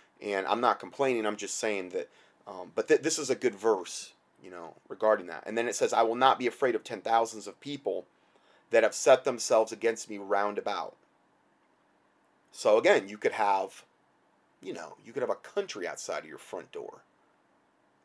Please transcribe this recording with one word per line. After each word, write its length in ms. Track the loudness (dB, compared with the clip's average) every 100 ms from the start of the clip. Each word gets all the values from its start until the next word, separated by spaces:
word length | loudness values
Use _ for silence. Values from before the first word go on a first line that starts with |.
| _ _
And 240 | -4 -2 0
I'm 160 | 2
not 180 | 2 2
complaining, 460 | -4 -2 0 0 -2
I'm 120 | -4
just 200 | -8 -4
saying 320 | -2 -4 -4
that, 200 | -6 -8 _ _ _ -16
um, 260 | -14 -6 -6
but 120 | 2
th-, 140 | 2
this 160 | 2 -4
is 120 | -2
a 60 | 0
good 200 | 0 0
verse, 580 | 2 2 -2 -12 -14 _ _ _
you 80 | -20
know, 240 | -16 -16 -18 _
regarding 380 | 0 2 2 0
that. 160 | -12 -6
And 120 | -4
then 100 | -2
it 80 | -2
says, 180 | 2
"I 80 | 4
will 140 | 2 4
not 220 | 4 4
be 100 | 0
afraid 280 | 0 0 -2
of 80 |
ten 180 | -6 -8
thousands 460 | 2 2 2 -4 -14
of 120 | -14
people 440 | -12 -8 -6 -6 -8 _ _ _ _ _ _
that 120 | 4
have 100 | 4
set 300 | 2 6 6
themselves 480 | 4 -4 2 2 2
against 380 | 0 -2 -2 -8
me 80 | -12
round 400 | -2 0 0 -2
about." 400 | -6 -6 -8 -14 _ _ _ _ _ _ _ _ _ _ _ _ _ _ _
So 260 | -2 4 6
again, 300 | 6 4 2
you 100 | -2
could 140 | -2
have, 540 | 0 2 2 -2 -10 -20 _ _ _ _ _ _ _
you 120 | -14
know, 240 | -12 -14 -18 -12
you 80 |
could 100 | -4
have 60 | -2
a 60 | -2
country 520 | -4 -6 -6 -6 -8
outside 360 | -8 -6 -8
of 60 | -8
your 80 | -16
front 340 | -12 -12 -12
door, 320 | -12 -14 -16 _ _ _ _ _ _ _ _ _ _